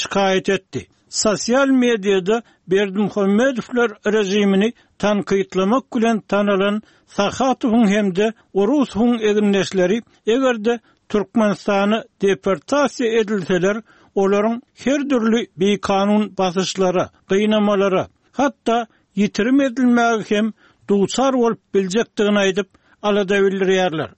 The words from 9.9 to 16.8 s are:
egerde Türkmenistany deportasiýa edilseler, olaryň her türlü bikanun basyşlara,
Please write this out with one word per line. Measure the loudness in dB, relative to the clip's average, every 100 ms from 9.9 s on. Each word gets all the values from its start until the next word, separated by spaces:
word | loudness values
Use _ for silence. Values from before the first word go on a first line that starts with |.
| 0 -6 _ -2
egerde | 0 0 0 -2 -4 _ _ -4
Türkmenistany | -4 -2 0 0 0 -2 0 0 -2 -4 -4
deportasiýa | -2 0 -2 -4 -2 0 0 -2 -2 0
edilseler, | 0 -2 -2 0 0 -2 -8 _ _
olaryň | -2 0 2 0 -4 -10
her | -8 -2 -2 0
türlü | 0 2 0 -2 -2
bikanun | 0 0 0 0 2 0 -2 -2
basyşlara, | -2 -2 -4 -2